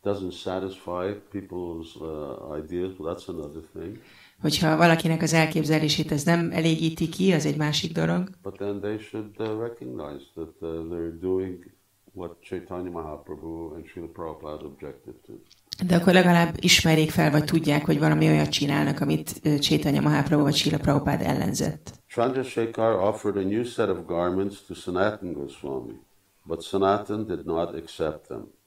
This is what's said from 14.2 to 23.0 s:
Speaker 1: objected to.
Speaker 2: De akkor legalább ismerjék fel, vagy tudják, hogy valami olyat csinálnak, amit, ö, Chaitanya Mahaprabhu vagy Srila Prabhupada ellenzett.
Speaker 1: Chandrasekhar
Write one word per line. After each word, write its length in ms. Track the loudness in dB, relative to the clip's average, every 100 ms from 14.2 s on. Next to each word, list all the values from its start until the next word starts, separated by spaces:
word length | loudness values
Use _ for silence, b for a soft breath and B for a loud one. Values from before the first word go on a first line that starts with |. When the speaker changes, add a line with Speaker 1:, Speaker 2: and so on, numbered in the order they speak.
| -10 -10 -12 -12 -14
Speaker 1:
objected 480 | -14 -16 -16 -18 -20 -20
to. 60 | -20 _ -20 _ -6 2
Speaker 2:
De 100 | 4
akkor 160 | 6
legalább 420 | 6 8 6 4 2
ismerjék 520 | 4 6 6 4 4
fel, 200 | 4 4
vagy 140 | 4
tudják, 400 | 2 0 2 2
hogy 140 | 2 4
valami 300 | 4 4 6
olyat 200 | 4 2
csinálnak, 520 | 0 0 2 0 0
amit, 400 | 0 0 -2 -4
ö, 160 | 0 2
Chaitanya 420 | 2 2 4 2
Mahaprabhu 420 | 4 2 4 4
vagy 100 | 4
Srila 240 | 2 2 2
Prabhupada 460 | 2 2 2 0
ellenzett. 680 | 0 0 0 0 -2 -4 -14 -20 _
Speaker 1:
Chandrasekhar 880 | 0 0 0 -4 -2 -2 2 2 4